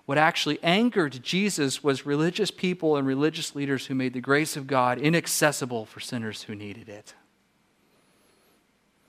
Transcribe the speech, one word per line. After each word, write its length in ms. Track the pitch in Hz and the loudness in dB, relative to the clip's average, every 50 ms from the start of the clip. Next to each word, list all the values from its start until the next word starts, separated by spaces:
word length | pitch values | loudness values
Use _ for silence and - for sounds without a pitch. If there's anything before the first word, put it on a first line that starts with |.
| _ | _
What 120 | - 139 147 | 0 2 4
actually 420 | 156 165 165 - - 151 147 - - | 4 4 4 2 0 -2 -2 0 2
angered 600 | 165 175 208 240 247 214 208 165 139 131 127 120 | 2 4 4 4 2 2 2 0 0 -2 -6 -6
Jesus 640 | - 175 185 202 202 - - 147 135 131 - - | -2 0 0 0 0 0 0 0 0 0 0 2
was 200 | 147 135 127 - | 0 0 0 0
religious 460 | 143 143 147 156 160 151 - 139 - | 0 0 2 2 0 0 0 -2 -4
people 460 | - - - 180 180 180 165 156 151 | -2 -2 -2 -2 -2 0 2 2 2
and 100 | 143 139 | 2 2
religious 480 | 135 131 135 147 156 156 165 147 - - | 0 0 2 2 0 0 -2 -6 -8 -6
leaders 320 | 143 143 139 139 123 - | -6 -2 -2 -2 -2 -2
who 80 | - 135 | -4 -4
made 180 | 131 127 127 123 | -2 -2 -2 -4
the 80 | 127 | -4
grace 360 | 120 135 139 147 156 151 - | 0 2 2 2 2 0 -4
of 100 | 151 135 | -6 -4
God 320 | 131 139 131 123 123 123 123 | 0 2 2 4 2 2 2
inaccessible 840 | 143 147 170 165 - - - - 160 151 135 - 139 123 123 113 107 | 2 2 2 2 0 0 0 2 4 2 2 0 -2 -4 -4 -6 -6
for 160 | - - 110 | -8 -12 -16
sinners 440 | - - 131 120 113 110 101 - - | -12 -8 -8 -6 -6 -6 -8 -8 -10
who 100 | - 110 | -12 -12
needed 340 | 101 104 101 98 113 107 107 | -10 -10 -12 -14 -14 -16 -16
it. 260 | 101 104 104 - - - _ _ _ _ _ _ _ _ _ _ _ _ _ _ _ _ _ _ _ _ _ _ _ _ _ _ _ _ _ _ _ _ _ _ _ _ _ | -18 -18 -18 -20 -20 -20 _ _ _ _ _ _ _ _ _ _ _ _ _ _ _ _ _ _ _ _ _ _ _ _ _ _ _ _ _ _ _ _ _ _ _ _ _